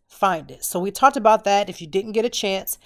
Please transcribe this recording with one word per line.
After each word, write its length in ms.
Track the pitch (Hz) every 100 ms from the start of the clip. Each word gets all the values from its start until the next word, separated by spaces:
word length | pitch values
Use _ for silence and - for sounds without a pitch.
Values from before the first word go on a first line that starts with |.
| _
find 420 | - 196 165 139
it. 140 | -
So 160 | - 180
we 100 | 196
talked 280 | - 269 277
about 260 | 214 220
that. 260 | - 202 196
If 120 | -
you 60 | 160
didn't 260 | 190 220
get 120 | 220 233
a 40 |
chance, 500 | - 202 190 - -